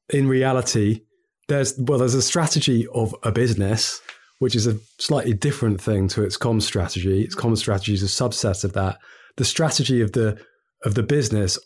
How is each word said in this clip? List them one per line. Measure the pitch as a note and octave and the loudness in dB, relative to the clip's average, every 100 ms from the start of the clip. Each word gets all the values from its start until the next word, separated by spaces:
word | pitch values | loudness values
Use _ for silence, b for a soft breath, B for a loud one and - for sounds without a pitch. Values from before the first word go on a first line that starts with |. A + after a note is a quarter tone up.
| - | -4
in | C#3+ C3+ | 2 4
reality, | C3 C3 B2+ A#2+ A#2 G#2 A2 _ _ _ _ - | 4 2 2 0 2 2 0 _ _ _ _ -4
there's, | C#3+ C3+ C3+ | -2 -2 -2
well, | B2+ C3+ | 0 2
there's | B2+ | 2
a | C3 | 2
strategy | - F3 D3+ D3+ C#3 A#2 A#2 | 0 0 0 0 2 0 0
of | A#2+ A2 - | -2 -4 -2
a | A#2 | -2
business, | G#2+ A#2+ G2+ G2 A2 - - B B B B | 0 0 2 0 0 -2 -6 B B B B
which | B2+ A#2+ | -2 0
is | A#2 | 0
a | G#2+ - - | -2 -6 -8
slightly | - C#3+ B2 | -2 -2 0
different | G2+ D3 - A2+ G2 | 0 -2 0 -2 -2
thing | - G#2 F#2+ | 0 0 0
to | - | 0
its | G2 - | -2 -2
comms | A#2+ A2 | 0 0
strategy. | - G2+ F2+ F#2 F#2+ F#2+ | 0 -2 -2 -2 0 0
Its | A2 - | 0 -2
comms | A#2 A2 | 0 0
strategy | - F#2+ G#2+ | 0 -2 0
is | G2 | 0
a | G2 | 0
subset | - A#2+ - A2 F2+ | -2 -2 -2 -2 -2
of | G2 | -2
that. | G2 F#2+ - B B B B | -2 -2 -4 B B B B
The | |
strategy | B2 - D#3+ - A#2+ B2 | -2 0 0 0 0 2
of | G#2+ | 2
the, | B2 A2 G#2 B B B _ | 2 0 -2 B B B _
of | A2+ | -2
the | G#2 | 0
business | G#2 D3 G#2+ G#2+ F#2 - | 2 0 2 0 0 -2